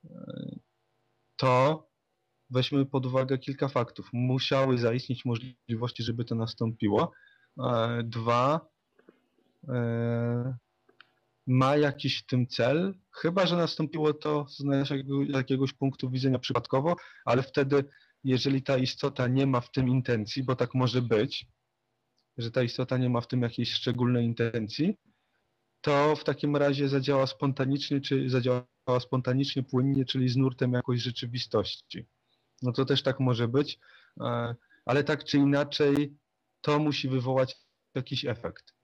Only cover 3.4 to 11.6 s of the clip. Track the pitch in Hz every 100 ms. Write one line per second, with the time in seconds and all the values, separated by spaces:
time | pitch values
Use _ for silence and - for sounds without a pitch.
3.4 | 131 135 139 127 120 - - 120 123 131
4.4 | - 139 135 123 117 120 - 123 127 117
5.4 | 127 123 _ 113 120 - 120 117 117 113
6.4 | 113 - 113 113 107 104 170 - _ _
7.4 | _ - 127 120 113 117 117 117 113 120
8.4 | 131 160 - _ _ _ - _ _ _
9.4 | _ _ 151 123 117 117 117 117 117 120
10.4 | 123 123 _ _ _ _ - _ _ _
11.4 | - 127